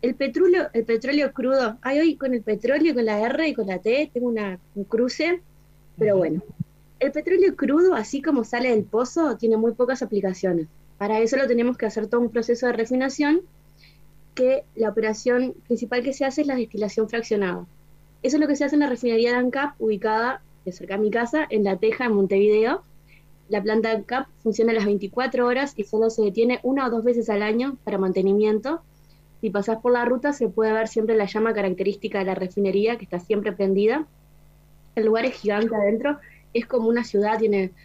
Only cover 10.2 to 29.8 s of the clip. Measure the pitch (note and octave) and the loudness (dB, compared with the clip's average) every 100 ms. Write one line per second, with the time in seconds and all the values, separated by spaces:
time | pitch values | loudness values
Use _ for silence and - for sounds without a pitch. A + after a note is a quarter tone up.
10.2 | F#3+ F#3 F#3 E3+ D#3+ - - - G3+ A3 | -2 -2 -2 -2 -4 -12 -20 -8 -2 0
11.2 | A3+ C4+ C4+ A#3+ A#3+ B3 A3 A3 G#3+ A#3+ | 2 2 2 2 0 0 -4 -4 -2 0
12.2 | A#3+ A#3 A3+ A#3 B3 A#3 A3+ B3+ C4 C4 | 0 -2 -2 0 0 -2 -2 0 -2 0
13.2 | D4 E4 G4 - - - - - - - | 2 2 0 -20 -20 -20 -20 -20 -20 -20
14.2 | - - B3+ C4+ - - A3 G#3 G#3+ G#3+ | -18 0 2 2 -2 -2 -2 0 -2 -2
15.2 | B3 B3 B3+ - - A#3 A3+ B3 B3 C4 | 0 2 0 -6 -4 -4 -2 -2 -2 -2
16.2 | C4+ C4+ D4 C4 A3+ G3+ G#3 G#3+ A3 A#3 | -2 0 -2 -2 -4 -4 -4 -2 -2 -2
17.2 | A3+ G#3 F#3+ F3 F3 - - - - - | -2 -2 0 -4 -10 -20 -20 -20 -20 -6
18.2 | C4 D4 D4 C#4+ C#4+ D4 C#4+ A#3+ B3 A3+ | -2 0 2 0 2 2 0 0 0 2
19.2 | A#3+ B3 B3 C4+ C#4+ - A3 G#3 A3 A3 | 2 2 0 -2 -6 -2 -2 0 0 0
20.2 | A#3+ C4+ - - - F3+ F#3 G3 G#3+ A3+ | 0 -4 -12 -14 -12 -12 -8 -2 0 0
21.2 | A#3 D4+ D4+ G#3+ G3+ F#3+ A3 A3 B3 G#3 | 0 -2 0 0 0 2 0 0 0 2
22.2 | F#3+ G3 G#3 G#3+ A3+ F4 - - - - | 2 4 4 4 2 0 -6 -20 -20 -20
23.2 | - - - G#3 G3+ A3 A3 A3 G#3 B3 | -20 -20 -4 -2 0 0 0 -2 -2 -6
24.2 | C#4 - A3+ G#3+ A3+ A3+ G3+ G3+ G3 G#3+ | -6 -6 -4 2 2 2 0 -2 -2 -4
25.2 | C4 A#3+ A#3+ B3 C#4+ - G3+ A3 A3+ A3+ | -2 0 0 0 -2 -6 -4 0 0 2
26.2 | G#3 F#3+ A#3 B3 B3 C#4 C4 A#3 A#3 A#3 | 0 2 2 2 0 0 0 0 0 0
27.2 | A3+ G#3 G#3 A3 C4 C4 - G3 F#3+ F#3 | 0 0 0 0 -2 -6 -6 -2 0 2
28.2 | F#3+ G3+ G#3+ G#3+ B3 E4 - _ - - | 2 2 2 2 -2 -6 -8 _ -20 -20
29.2 | - - A3 G3 G3 A3+ | -20 -8 -4 -2 -2 -2